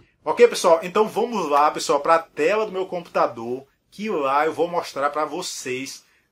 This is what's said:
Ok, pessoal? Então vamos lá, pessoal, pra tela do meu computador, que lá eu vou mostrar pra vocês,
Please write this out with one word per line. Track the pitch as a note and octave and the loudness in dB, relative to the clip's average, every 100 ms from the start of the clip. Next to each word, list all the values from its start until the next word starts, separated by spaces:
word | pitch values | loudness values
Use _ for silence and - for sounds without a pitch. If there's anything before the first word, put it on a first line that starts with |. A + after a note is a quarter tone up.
| _ _ | _ _
Ok, | D3+ - A#3 | -6 6 6
pessoal? | A3+ F#3+ E3 | 6 4 4
Então | F#3 F#3+ G#3+ | 2 0 0
vamos | F#3 A#3+ A3+ D#3+ | 0 -2 -2 0
lá, | C#3+ D3+ | 4 2
pessoal, | D3+ - D3 | 0 -2 0
pra | D3 E3 | 4 2
tela | - - D#3 G#3 | 2 -2 0 0
do | A3 | -2
meu | F#3 F#3 | -4 -6
computador, | - E3+ F#3+ D#3 A#2+ A#2 B2+ - _ _ | -8 -6 -2 -2 -2 -8 -8 -10 _ _
que | - G#3+ | -12 -6
lá | F3+ C3+ C#3+ D#3 | -2 0 0 0
eu | |
vou | D3+ E3+ | 0 -2
mostrar | F3 E3 - C#3+ | -2 -6 -4 -4
pra | D3 D3+ | -2 -4
vocês, | D3+ F3+ - - B2+ C3+ - _ _ _ | -6 -10 -10 -8 -6 -8 -14 _ _ _